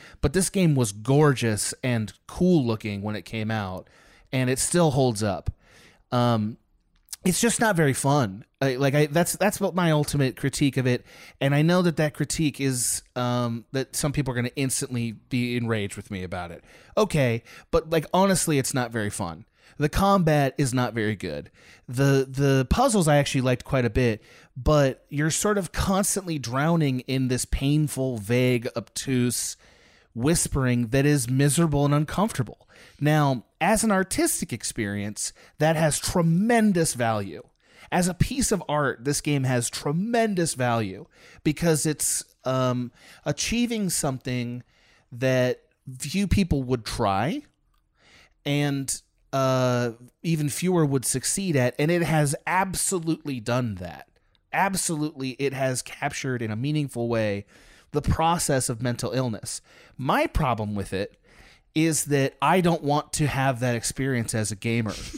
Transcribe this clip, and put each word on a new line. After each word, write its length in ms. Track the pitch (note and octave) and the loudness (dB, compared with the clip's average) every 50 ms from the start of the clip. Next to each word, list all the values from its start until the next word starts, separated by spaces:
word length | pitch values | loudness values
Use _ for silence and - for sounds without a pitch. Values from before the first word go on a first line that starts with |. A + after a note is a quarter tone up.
| - - - - | -20 -20 -12 -4
but 140 | - D3 C3+ | -2 0 0
this 160 | F#3 F#3 - | 2 0 0
game 240 | - G3+ F#3 E3 D3 | 0 2 4 4 4
was 180 | C3 B2 G#2 G2+ | 4 2 0 -2
gorgeous 800 | G#2 G#2+ B2 C3+ C#3+ D#3 D3 C3+ A2+ A#2 A2+ G#2+ G#2 - - - - - | -8 -2 2 4 6 6 6 4 4 0 0 0 0 -4 -6 -6 -6 -4
and 300 | B2+ B2 A2+ G#2+ G2+ - _ _ | -2 -2 -2 -2 -4 -8 _ _
cool 360 | - - - F3 F#3 F3+ D#3+ B2+ | -16 -4 0 2 4 4 4 4
looking 380 | A#2 A2 G#2+ - A2 G2+ G2+ | 2 -2 -2 -4 -6 -6 -6
when 160 | G2 G#2+ G#2+ | -6 -6 -6
it 80 | G#2 - | -8 -8
came 260 | - - A2 A2 G#2+ | -8 -6 -6 -4 -2
out, 380 | A2 A2 G2+ F#2 F#2 F2+ - - _ _ - - - - _ _ - | -2 -4 -4 -6 -8 -10 -12 -16 _ _ -20 -20 -20 -20 _ _ -2
and 180 | C3 B2+ B2 | -2 0 0
it 80 | C3 B2+ | 0 -2
still 320 | - - - F3 F3 D#3 | -2 0 2 4 4 4
holds 320 | A#2+ C#3+ C3 B2+ A#2 G2 G#2+ | 4 4 2 2 2 0 -2
up. 280 | G#2 F#2+ D#2 - - - - _ _ _ - - - _ _ _ _ | -2 -2 -2 -6 -8 -10 -10 _ _ _ -20 -20 -20 _ _ _ _
Um, 480 | - B2 B2 A#2+ A#2 A2 G#2+ G#2+ B2 - _ _ _ _ _ _ _ _ _ _ - - - | 0 2 4 4 4 2 0 -2 -6 -10 _ _ _ _ _ _ _ _ _ _ -16 -4 -2
it's 160 | F#3 E3+ - | 0 0 2
just 200 | - A#3 - - | 2 2 2 2
not 160 | A#3+ A3 G3+ | 2 2 4
very 160 | E3 D#3+ C#3 B2+ | 4 4 4 2
fun. 520 | - - C#3 C#3+ D3 B2+ G2+ F#2 G#2 B2+ _ _ _ | 2 2 2 4 4 2 0 -2 -8 -16 _ _ _
I, 140 | C3+ C3+ B2+ | -2 -2 0
like, 180 | B2 C#3 C#3 C3 | 2 0 2 4
I, 120 | D3 D3+ | 4 2
that's, 280 | D3 C#3+ E3 F3 - - | 4 4 2 2 2 0
that's 260 | - F3+ G#3 - - | 0 0 0 0 0
what 160 | G3+ F#3 D#3 | -2 -2 0
my 160 | F#3 F3 E3 D#3 | 0 2 2 2
ultimate 440 | D3+ D3 - - C#3+ C#3 C3 - | 2 2 0 0 0 0 0 0
critique 400 | - - C#3 - - D3+ C#3 B2 | -2 -4 -4 0 0 0 0 2
of 120 | C#3 B2 B2+ | 0 0 0
it, 160 | B2 A#2+ - - - - - - - _ | 0 -2 -4 -12 -20 -20 -20 -20 -8 _
and 140 | C3 C#3 C#3+ | 0 2 4
I 80 | C#3+ D3+ | 4 4
know 200 | E3 F3 F3+ F3+ | 4 4 4 4
that 140 | F3 D#3 - | 2 2 2
that 160 | D#3 D3+ - | 0 -2 0
critique 460 | - D3+ - - - D#3+ D3 C3+ - | -4 -4 -4 -2 0 0 -2 -2 0
is, 420 | C#3 C3+ C3 B2 A#2+ - - - - _ _ | -2 -2 0 0 -2 -2 -4 -6 -8 _ _
um, 500 | B2+ B2 B2 B2 B2 A#2+ A#2+ A#2 A#2+ A2 _ - | -4 -2 0 0 0 0 -2 -4 -6 -8 _ -6
that 220 | C3+ C3 - - | -6 -6 -4 -6
some 160 | - - D3+ | -4 -2 -2
people 220 | C3+ - C#3 C3 B2 | 0 0 -2 -2 -2
are 20 | |
gonna 160 | B2 A#2+ B2 - | -2 -2 -4 -2
instantly 560 | - C#3 C3 - - D3 - B2+ A#2+ A#2 A#2 G#2+ | -2 -4 -2 -2 -4 -6 -4 -4 -4 -4 -4 -6
be 440 | - _ _ - B2 A#2+ B2 A#2+ | -10 _ _ -2 -2 0 0 -2
enraged 400 | B2 A#2 A2+ A2+ A2 G2+ F#2 - | -2 -2 -2 -2 -2 -2 -4 -6
with 140 | - G2 - | -12 -12 -10
me 140 | G#2+ F#2+ F#2 | -8 -8 -8
about 260 | F2 F#2+ F2+ F2 E2+ | -8 -8 -8 -10 -10
it. 140 | E2+ - _ - - - - - - | -14 -18 _ -20 -20 -20 -20 -6 0
Okay, 480 | - G#3+ F#3+ - D#3 C3+ B2 A#2 A#2 - - - - - _ | 0 0 2 2 2 2 2 0 -2 -6 -10 -20 -20 -12 _
but, 200 | - E3 - D#3+ | -2 -2 0 2
like, 160 | E3 E3 D3 - - | -2 -2 0 2 2
honestly, 460 | F3+ F#3+ G3 F#3+ - - - D#3 C3+ | 2 4 4 2 2 2 0 0 0
it's 160 | B2 - - | 0 0 -2
not 160 | C3 B2 A#2 | -4 -4 -2
very 200 | A#2 A#2 G#2+ G#2 | -4 -4 -4 -4
fun. 340 | - - G#2 E2+ E2 E2 A2+ _ _ _ _ - - _ | -4 -6 -8 -8 -8 -12 -18 _ _ _ _ -20 -6 _
The 100 | C#3+ D#3 | -4 -2
combat 680 | - - G3 G3 G3 G3 F3 D#3+ D#3 D3 C#3 C3+ - - | 0 2 2 4 4 4 4 4 4 4 2 2 2 0
is 160 | D3 C3 A#2 | 0 0 2
not 200 | C3 B2 A#2 A2 | 0 0 0 0
very 200 | A#2 G#2+ G#2+ G#2+ | -2 -2 -2 -2
good. 360 | F#2 - F2 D2 D2 - - _ _ - - - - _ - | -2 -4 -6 -6 -6 -10 -12 _ _ -20 -20 -20 -20 _ -10
The, 380 | B2 B2 C#3 C#3 C#3 C3+ C3+ C3+ | -2 2 4 4 4 4 2 0
the 380 | C3 C3 C#3+ C#3 C3+ C3+ C3 - | -2 0 2 4 4 4 4 2
puzzles 360 | - G3 B3 C#4 G#3+ G#3 E3+ | 2 4 4 4 4 2 4
I 120 | D#3+ D3 D3 | 4 4 4
actually 220 | C#3+ - - C#3 B2 | 4 2 0 0 2
liked 220 | B2+ B2 B2 - | 0 0 -2 -2
quite 200 | - - C3+ B2 | -4 -2 0 0
a 60 | A#2 | 0
bit, 300 | G#2+ C#3 B2+ A#2+ G#2+ G2+ - - - - - _ _ | 0 2 2 2 0 -2 -8 -18 -20 -20 -20 _ _
but 500 | C3+ A#2+ D3+ D3+ D3 C#3+ C3+ A#2+ - _ _ | -4 0 2 4 4 4 2 0 -4 _ _
you're 220 | - C#3 D3+ D#3+ | -4 -2 0 0
sort 280 | D3 - - G#3 G#3+ G3+ | 0 0 0 0 0 0
of 120 | F#3 D3 - | -2 -4 -4
constantly 640 | - - - G3 F#3 G#3 - - G3+ F#3+ F3+ E3 D3+ | -4 -2 0 0 0 0 0 -2 -4 -4 -4 -6 -6
drowning 600 | B2 A#2 A#2+ C3+ C#3+ D#3+ E3+ E3+ D#3 C#3 C3 B2+ | -6 -4 -2 0 0 2 2 2 2 2 0 -2
in 280 | - - C3 C3 C3 B2 | -4 -4 -2 -2 0 0
this 160 | B2+ B2 - | 0 -2 -2
painful, 760 | - - - C#3 C#3 D3 D3+ D#3 C#3+ - C3 C3+ C3 B2+ A2+ | -2 -2 -2 2 2 2 2 2 0 -2 -4 -4 -4 -4 -6
vague, 500 | G2+ G2+ A#2+ B2 B2+ B2+ B2 A#2+ A2+ B2+ - | -4 0 0 2 4 2 2 0 -2 -4 -6
obtuse 800 | A#2 G2+ - _ - - - C3 B2+ B2 B2 A#2+ - - - - - _ - - _ _ _ _ _ _ _ _ | -8 -10 -8 _ -10 -4 0 0 2 2 2 0 -2 -6 -6 -8 -12 _ -20 -20 _ _ _ _ _ _ _ _
whispering 720 | A2+ A#2 D3 F3 - - - - C#3+ C3 B2 B2 A#2+ A#2+ A2 | -2 0 2 2 2 0 -2 0 0 2 2 2 2 0 0
that 180 | A2+ C3+ C3+ | 2 2 4
is 240 | D3 D3 C#3+ A#2 A#2 | 4 4 2 2 0
miserable 540 | C3 C3 C#3 C#3+ C#3 D#3+ E3+ E3 C#3+ C#3+ C#3+ | 2 2 4 4 4 4 2 2 4 2 2
and 80 | C#3+ C#3+ | 4 2
uncomfortable. 760 | D3 D#3 - - - F#3+ A#3 - - A#2+ - - - _ _ - - - - _ - | 2 0 0 0 0 0 0 0 -4 -4 -6 -6 -18 _ _ -20 -20 -20 -20 _ -2
Now, 440 | C#3+ D3 D3+ D#3 D3 C#3 C3 A#2+ - _ _ _ | 0 2 4 4 4 2 0 -2 -6 _ _ _
as 220 | D#3 F3+ A3 G#3 - | 0 2 2 2 2
an 80 | A3 | 2
artistic 600 | G3+ F#3+ F#3+ F#3 - - E4 E4 - - - - B2+ | 2 2 0 0 0 0 0 0 0 -4 -4 -6 -6
experience, 800 | - - - - - A2 G2+ G2+ G2+ G2+ G#2 G#2 - - - - - - - _ _ | -8 -8 -8 -6 -4 -4 -4 -4 -4 -6 -6 -8 -8 -10 -10 -10 -14 -20 -20 _ _
that 160 | D3+ D#3 E3 | 2 2 2
has 240 | D3+ E3 D#3 - - | 2 2 0 0 -2
tremendous 960 | - - - F#3 E3+ E3 E3 F3 G3+ A3+ A#3+ A#3 A3 G#3+ G3 F3 D#3+ - - | -4 -2 0 2 2 2 2 2 2 4 4 4 4 4 4 4 2 0 0
value. 480 | A#2 B2 A2+ A2 G#2+ G2+ F#2+ D2+ - - _ _ _ _ _ _ - - - | -2 0 0 0 -2 -4 -6 -10 -14 -16 _ _ _ _ _ _ -20 -12 -2
As 180 | - F3 F3+ F3+ | 0 0 0 0
a 60 | F3 | 2
piece 380 | - - - B3+ C#4 A#3 - A3+ | 0 0 0 0 -2 0 0 0
of 100 | F3+ - - | -2 -2 -2
art, 360 | C#3+ D3+ D3 C3 G#2+ - A#2 | -2 0 0 0 -2 -2 -2
this 160 | C#3 C#3+ - - | -4 -4 -2 -2
game 220 | D3+ D3 C#3 C3 | -2 -2 0 0
has 260 | C3 B2+ B2 A#2 - | 0 0 0 0 -2
tremendous 800 | - - - D3+ C#3+ E3+ G3 A#3 A#3+ A#3 A3+ A3+ G3+ F3 E3+ D#3+ - | -6 -6 -4 -4 -2 -2 -2 0 0 0 0 0 0 -2 -2 -2 -2
value 540 | B2+ B2+ B2 A#2 A#2 A2 F#2+ F#2 G2 D3+ _ _ _ - - - - _ | -2 0 0 0 0 -2 -4 -6 -10 -14 _ _ _ -20 -20 -20 -4 _
because 420 | D#3+ D3 - E3+ F3 D#3+ C#3+ - | -2 -2 0 2 2 2 2 2
it's, 380 | D#3+ D3 - - - - - - - _ _ _ | -2 -2 -2 -2 -2 -2 -4 -6 -10 _ _ _
um, 480 | B2+ C3 C3 B2+ B2+ B2 B2 B2 A#2 - _ - - - - _ | -2 0 0 2 0 0 -2 -4 -6 -10 _ -20 -20 -20 -10 _
achieving 640 | D3+ D3 - - - A3 A#3 A#3+ A#3 A#3+ A3 G3+ F3+ | -6 -4 -4 -2 -2 0 0 0 0 0 -2 -2 -2
something 760 | - - - D3+ C3+ B2 - C3 B2+ B2 A#2+ A#2+ A#2+ B2 - _ _ _ _ _ _ _ _ _ | -2 -2 -2 -2 -4 -4 -6 -4 -4 -4 -4 -4 -6 -10 -12 _ _ _ _ _ _ _ _ _
that 520 | - A#2 C3 C3 B2+ B2+ B2+ B2+ A#2+ - _ _ _ _ _ - B2+ B2+ | -8 -2 0 2 2 2 2 2 0 -4 _ _ _ _ _ -18 -14 -12
few 280 | - D3 - F#3+ G3+ F3 | -10 -6 -2 -2 0 2
people 340 | - G#3 G3 E3+ - C#3+ C3 | 2 2 2 2 0 -2 0
would 220 | B2 B2+ A#2+ A2 | -2 -2 -4 -4
try 580 | - - - A#2+ G2+ G2 F#2+ A2 C#3+ A3 D4 - _ _ _ _ _ _ _ _ _ _ _ _ _ - - - _ _ _ _ | -8 -4 0 0 2 2 2 0 0 -2 -4 -8 _ _ _ _ _ _ _ _ _ _ _ _ _ -20 -20 -20 _ _ _ _
and, 560 | C#3+ C#3+ D3 D3 C#3+ C#3 C#3 C3+ C3 - - - _ _ _ _ _ - | -4 -2 0 0 0 -2 -4 -4 -6 -8 -8 -10 _ _ _ _ _ -2
uh, 600 | C3+ C3+ C3 C3 B2+ B2+ B2 B2 A#2+ B2 A#2+ A2+ A#2 B2 B2 _ _ - | 0 0 2 2 2 2 2 2 0 0 -2 -4 -8 -18 -20 _ _ -2
even 260 | E3 E3 D3+ D3+ C#3+ | -2 0 0 0 -2
fewer 360 | - - E3+ F3+ F#3 E3+ D#3+ | -2 -2 0 2 4 4 4
would 200 | C#3+ C#3 C3+ A#2+ | 4 2 0 0
succeed 500 | - - C3+ - - - - G3 F#3 D#3 | 0 -4 -2 -2 -2 -4 -2 -2 0 2
at, 180 | C3+ B2 - - - | 2 2 2 0 0
and 120 | C#3+ D#3 | 0 2
it 120 | F3 F3 E3+ | 2 2 2
has 320 | C#3 D#3+ D#3 D3+ C#3 D3 - - | 2 2 2 2 2 0 -4 -4
absolutely 920 | - E3 F#3 G3 F#3+ F3 - - - G3 F3+ D#3+ E3 D#3 - - D3 C#3 B2 | -2 0 0 0 -2 -2 -4 -4 -2 -2 -2 -2 -2 -4 -4 -4 -6 -8 -6
done 360 | G#2 A#2+ A#2+ B2+ B2+ A#2 G2+ | -2 -2 -2 0 0 -2 -4
that. 320 | F2+ F2+ E2+ D#2 C#2+ - _ _ _ _ _ _ _ _ _ - | -6 -10 -12 -14 -14 -18 _ _ _ _ _ _ _ _ _ -2
Absolutely, 800 | D3 F3+ G3 F#3+ F3+ - - E3+ D3 D3+ D3+ D#3 C3 C3 C3 B2+ - | 0 0 0 0 -2 -4 -4 -2 -2 -4 -6 -6 -8 -8 -8 -6 -2
it 160 | C#3 C#3 C3+ | -4 -2 -2
has 260 | C3 C3+ C3 B2+ B2 | -2 -2 -2 -2 -4
captured 640 | - - - - - C#3+ - - - C3+ B2+ A#2+ A#2+ | -6 -10 -10 -6 -6 -6 -6 -6 -6 -4 -4 -4 -4
in 80 | A2 | -4
a 60 | G#2+ | -4
meaningful 520 | G#2+ B2 D3 D3+ D3+ D3 C3 - B2 A#2+ A#2 | -4 -4 -2 -2 -2 -2 -4 -4 -6 -4 -2
way 380 | A#2 A2+ A2 G#2+ G2+ G2+ G2+ - _ - - - - - _ _ - | 0 0 0 0 -2 -4 -6 -12 _ -20 -20 -20 -20 -20 _ _ -4
the 100 | D3 C#3 | -4 0
process 680 | - - - D#3+ E3 F3 E3 - - D3 C3 B2 - | 0 0 2 2 2 2 0 0 0 0 0 0 -2
of 140 | B2+ A2+ B2 | -4 -4 -2
mental 300 | B2 A#2+ A#2+ - - - | -4 -4 -4 -4 -4 -2
illness. 480 | B2+ C3 B2 A2 - - - - - - _ - - - - - - | -2 -2 -2 -4 -6 -8 -12 -12 -12 -14 _ -20 -20 -20 -20 -14 -6
My 280 | B2+ C#3 F#3+ C4+ G#3 | -2 0 0 2 0
problem 480 | - - - D#3+ C3 A#2 G#2+ A2 G#2 G#2+ | 0 0 0 0 0 0 -2 -2 -4 -4
with 180 | G2+ F#2+ - - | -6 -6 -6 -4
it 260 | F#2 G2+ - - _ _ _ - - - - - _ _ _ _ | -6 -6 -6 -8 _ _ _ -20 -20 -20 -20 -20 _ _ _ _
is 320 | D#3 D#3+ E3 D#3 - - | 0 0 0 0 -2 -2
that 300 | C#3 C#3+ C#3 C3+ C#3 - _ | 0 0 0 0 0 -2 _
I 200 | - D3 E3+ F#3+ | 2 2 4 4
don't 220 | E3+ F3 E3+ D#3 - | 4 2 2 2 0
want 300 | C#3 C#3+ D3+ - - - | 0 0 0 0 -4 -2
to 120 | - D#3 | -2 0
have 340 | C3+ A#2+ C3+ C3 C3+ C3 A2+ | 0 0 2 0 0 0 0
that 140 | B2+ B2+ A#2+ | 0 -2 -2
experience 600 | A#2 - - - - C3 C3+ C3 A#2+ A2+ - - | -2 -2 -6 -6 -4 -2 -2 0 -2 -2 -2 -2
as 160 | A2+ G#2+ G2+ | -4 -2 -4
a 60 | G#2+ | -6
gamer. 380 | G2 - A#2 A2+ A#2 A#2 G#2+ F#2 - - - - | -6 -4 -2 0 0 0 -2 -4 -6 -10 -12 -12